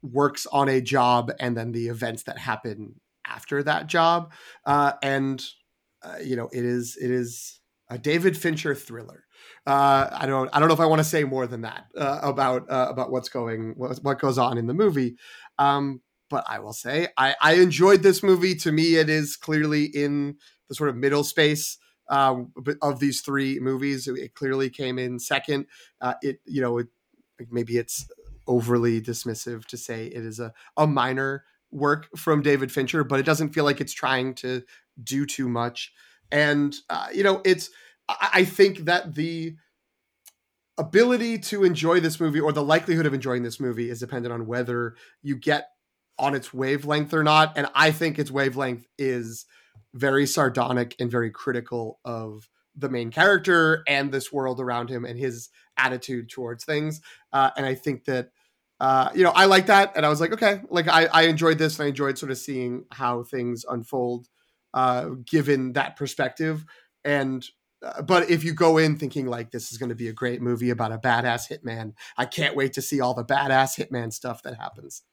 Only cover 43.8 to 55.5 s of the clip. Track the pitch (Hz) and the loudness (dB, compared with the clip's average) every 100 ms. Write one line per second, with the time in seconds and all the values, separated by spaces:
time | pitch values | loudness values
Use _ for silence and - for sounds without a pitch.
43.8 | 120 117 120 131 120 117 113 120 123 120 | -6 -8 -8 -8 -6 -8 -6 -4 -4 -4
44.8 | 117 117 - _ 143 135 - 147 - _ | -6 -10 -20 _ -8 -4 0 -2 -2 _
45.8 | _ _ _ - 135 139 120 127 131 143 | _ _ _ -4 -2 -2 -6 -6 -2 -2
46.8 | 143 151 147 160 151 151 156 156 143 135 | 0 -2 0 2 4 6 6 2 -2 4
47.8 | 160 156 165 156 143 135 135 123 135 120 | 4 4 -2 -2 -4 0 -2 -2 -4 -6
48.8 | _ - 135 123 117 113 - _ _ - | _ -6 -2 -2 -6 -14 -18 _ _ -20
49.8 | _ 123 139 135 139 - 135 127 123 123 | _ -2 2 2 2 2 0 2 0 0
50.8 | 117 - 120 120 113 107 - 120 117 120 | -2 -4 -4 -2 -4 -6 -6 -6 -6 -8
51.8 | 113 - 127 117 110 107 - _ _ - | -8 -12 -10 -10 -10 -14 -20 _ _ -10
52.8 | 135 123 117 135 185 196 170 175 160 160 | -6 -4 -6 2 4 4 4 4 4 2
53.8 | 151 143 139 135 127 143 131 127 127 120 | 0 -2 0 -4 -6 -4 -4 -4 -4 -4
54.8 | 120 127 120 120 131 117 - | -4 -8 -8 -6 -6 -6 -16